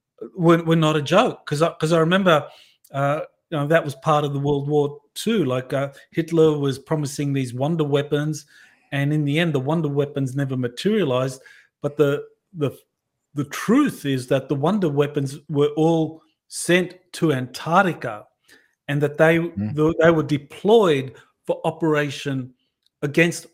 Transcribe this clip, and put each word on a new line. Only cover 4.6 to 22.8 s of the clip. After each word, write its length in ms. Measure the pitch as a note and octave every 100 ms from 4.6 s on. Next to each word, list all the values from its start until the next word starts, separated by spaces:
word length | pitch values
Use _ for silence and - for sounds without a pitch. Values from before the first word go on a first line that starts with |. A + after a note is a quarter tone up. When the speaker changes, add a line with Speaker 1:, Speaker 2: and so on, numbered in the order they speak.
| C#3
Speaker 1:
War 300 | D3 C#3+ C#3+ _
Two. 300 | - - A3+
Like, 300 | C#3 B2+ B2+
uh, 160 | C#3 C#3 - -
Hitler 460 | - D#3+ E3 D#3+ D3
was 220 | C#3 C3+
promising 540 | - D#3 C#3 - C#3+
these 200 | C#3 B2
wonder 300 | B2 C#3+ E3+
weapons, 600 | D3 C#3 C#3 D3 D3+ D3+ - - - _ -
and 180 | C#3 C#3+
in 140 | D3+ C#3+
the 140 | D3
end, 140 | F3
the 60 | C#3+
wonder 300 | C3 E3 D3+
weapons 460 | C#3 C#3 C#3 C3 C3+
never 200 | C#3 C3
materialized. 840 | B2 - F#3+ G#3+ D#3 B2+ C3+ C3+ - - _ _
But 160 | C#3+ D3
the, 280 | C#3+ D3 - _ _
the, 180 | F3 C#3 - _ _ _ _ _
the 120 | C#3+ C#3
truth 600 | - - B3+ C#4 - C#3+
is 220 | C3 B2
that 200 | C3+ -
the 80 | C#3+
wonder 320 | D3+ G#3 F3
weapons 500 | C#3+ C#3+ D3 C#3 D3 -
were 220 | C#3+ D3 D3+
all 460 | D#3 E3 D#3 - _ _ _
sent 480 | - - F3+ F3 - _
to 200 | - E3
Antarctica, 920 | C3 B2+ - D#3 F3 F#3+ D3 B2+ G#2+ - _ _ - _ _ -
and 140 | C#3+
that 160 | D3 D3
they, 220 | D#3+ E3
Speaker 2:
Mm. 360 | E3+ E3+ G#3+ D3+
Speaker 1:
th-, 200 | D#3 D#3+
they 120 | E3
were 120 | E3
deployed 880 | C#3 D3 - - F#3+ A#3 F#3+ C#3 B2+ - _ _ -
for 140 | - E3
operation, 880 | D#3+ E3 D3 D3 C3+ D3 C3+ B2+ _ _ _